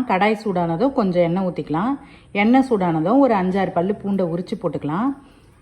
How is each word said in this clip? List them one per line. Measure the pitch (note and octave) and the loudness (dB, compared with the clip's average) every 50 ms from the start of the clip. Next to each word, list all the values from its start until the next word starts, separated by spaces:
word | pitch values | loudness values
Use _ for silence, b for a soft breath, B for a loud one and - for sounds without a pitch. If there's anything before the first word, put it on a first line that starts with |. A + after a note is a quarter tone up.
| B3+ - | 0 0
கடாய் | G3+ F3+ G3+ G#3+ A3 G#3+ - | 0 2 2 2 0 0 -2
சூடானதும் | G#3+ F#3 F3+ F3 E3+ E3 E3 A#3 C#4 C4+ C#4 | -2 -2 0 0 0 0 0 0 0 0 0
கொஞ்சம் | G#3+ F#3+ E3+ F3+ F3 | 0 0 2 2 2
எண்ணெய் | E3+ E3+ F#3+ F#3+ F3+ | 2 2 0 -2 -2
ஊத்திக்கலாம். | E3+ - D3 - D3+ D#3+ G3+ B3+ C#4 - B B B B B B - G3+ G3+ | -4 -6 -6 -4 -2 -2 -2 -2 -4 -6 B B B B B B -2 0 2
எண்ணெய் | A3+ B3 C4+ C4 C4 | 4 6 4 4 4
சூடானதும் | A#3+ G3 F3+ F3 D#3+ D#3+ D#3 F3+ A#3+ C#4 C#4 | 2 0 0 0 0 0 0 2 4 4 4
ஒரு | B3+ A3 G3 | 4 4 2
அஞ்சாறு | F3+ F#3 F3+ G3 F#3+ E3+ - | 0 0 0 0 -2 0 -2
பல்லு | F3 E3+ G3 G3+ - | -2 -2 -2 -4 -4
பூண்டை | - G3 G3+ F#3+ F#3 E3+ D#3+ | -4 -4 -2 -2 -2 -2 -2
உரிச்சு | F3 F3+ - A3+ F#3 - | -4 -6 -6 -8 -6 -6
போட்டுக்கலாம். | E3 D3 D3+ - C#3+ D#3 F#3 A#3 C#4 C4+ - B B B B B B B B | -6 -6 -4 -6 -4 -4 -2 -2 -2 -4 -6 B B B B B B B B